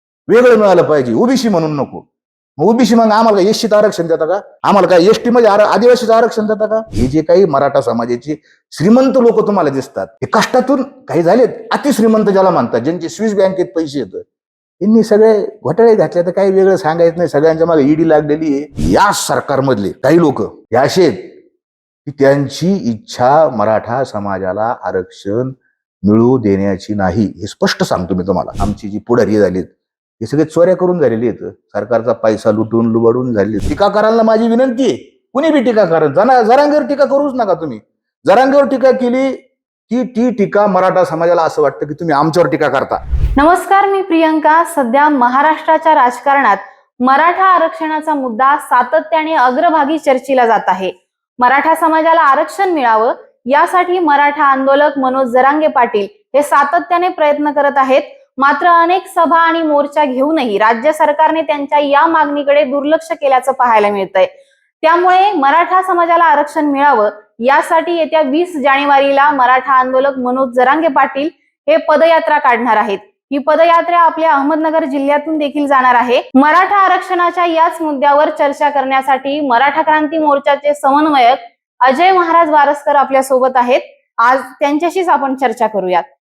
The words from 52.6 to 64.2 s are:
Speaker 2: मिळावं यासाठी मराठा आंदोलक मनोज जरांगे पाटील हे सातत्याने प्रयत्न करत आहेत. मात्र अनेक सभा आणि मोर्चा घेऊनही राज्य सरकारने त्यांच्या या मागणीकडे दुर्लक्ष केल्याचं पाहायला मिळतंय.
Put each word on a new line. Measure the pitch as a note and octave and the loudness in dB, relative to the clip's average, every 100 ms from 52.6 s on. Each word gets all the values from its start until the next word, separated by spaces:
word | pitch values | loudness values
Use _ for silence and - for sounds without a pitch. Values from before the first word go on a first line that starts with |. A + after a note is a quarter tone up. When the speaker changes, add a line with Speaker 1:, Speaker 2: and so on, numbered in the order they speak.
| G4 | -2
Speaker 2:
मिळावं | D#4+ A#3+ A3 A#3 E4 - _ A#3+ | 0 0 2 0 -4 -12 _ -2
यासाठी | C#4+ E4+ F4+ F4+ F#4 | 0 2 0 0 0
मराठा | D#4 C#4+ C#4+ C#4+ | 0 2 0 0
आंदोलक | C#4 C4+ C4+ C#4 D4 C#4+ | 0 0 2 2 2 0
मनोज | B3+ C4+ C4 | -2 -2 0
जरांगे | B3 C4+ D4+ D4+ | 2 2 2 0
पाटील | C4 A#3+ G#3 G3 - _ C4+ | 0 0 -2 -6 -12 _ -2
हे | |
सातत्याने | D4 D4 C#4+ F4 - F4 F4+ | 0 0 2 -2 -2 -2 -2
प्रयत्न | F4+ D4 D4 D4 | 0 0 0 -2
करत | C#4+ C#4+ C#4 | 0 0 0
आहेत. | C4 C4+ - - _ - | 0 0 -2 -12 _ -2
मात्र | C#4 C#4+ F4 | 0 2 2
अनेक | E4+ E4+ F#4 F#4 F4+ | 2 2 0 -2 -2
सभा | D#4+ E4 | 0 2
आणि | E4 E4 | 0 0
मोर्चा | D#4+ C#4+ C#4+ D#4 D4 | 0 -2 -2 -2 -2
घेऊनही | B3+ C#4+ D#4+ B3+ G3 | -2 -2 -2 -2 0
राज्य | A3 A#3 C#4+ | 0 0 -2
सरकारने | D4+ D4+ D4 D#4 D#4+ | 0 0 2 0 0
त्यांच्या | D#4+ D4 C#4 D4 | -4 -6 -2 -2
या | D4 C#4 E4 | 2 2 2
मागणीकडे | D#4+ D4 C#4+ C#4 C#4+ | 2 0 -2 0 0
दुर्लक्ष | C#4 C#4+ C#4+ D#4+ D#4+ | 0 -2 -2 -2 -4
केल्याचं | D#4+ C#4+ B3+ C4 | -6 0 0 0
पाहायला | C4 B3 A3 G#3 | 0 2 2 2
मिळतंय. | G3+ F#3 F#3+ | -2 -2 0